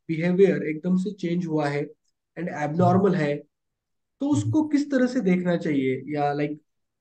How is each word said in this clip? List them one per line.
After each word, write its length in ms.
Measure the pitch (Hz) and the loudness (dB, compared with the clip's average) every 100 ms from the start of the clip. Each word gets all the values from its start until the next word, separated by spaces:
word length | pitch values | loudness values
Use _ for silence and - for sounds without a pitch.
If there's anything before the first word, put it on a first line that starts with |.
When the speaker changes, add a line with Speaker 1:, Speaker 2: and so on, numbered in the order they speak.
| - | -6
Speaker 1:
behavior 560 | 160 175 180 190 147 | -2 0 4 4 4
एकदम 340 | 156 156 180 185 | -4 -4 -2 0
से 140 | 214 | -2
change 340 | - 170 175 165 | -6 -4 -4 -2
हुआ 220 | 151 143 | -2 -2
है 220 | 143 143 - _ _ _ - | -2 -6 -12 _ _ _ -12
and 100 | 170 | -10
Speaker 2:
हम्म। 140 | 147 | -6
Speaker 1:
abnormal 520 | 147 165 180 185 202 156 | -4 2 4 4 4 2
है, 200 | 147 147 - _ _ _ _ _ _ - | 0 -2 -8 _ _ _ _ _ _ -8
तो 120 | 285 | -2
Speaker 2:
हम्म। 60 | 294 | 0
Speaker 1:
उसको 300 | - 311 302 | 2 0 2
किस 240 | 285 - | 0 0
तरह 160 | 262 247 | 0 0
से 140 | 254 | 0
देखना 360 | 185 180 180 170 | 0 0 0 -2
चाहिए, 460 | 175 139 131 127 147 | 0 0 0 -2 -4
या 260 | 147 143 | -2 -2
like, 280 | 147 151 151 _ _ _ _ | -2 -4 -6 _ _ _ _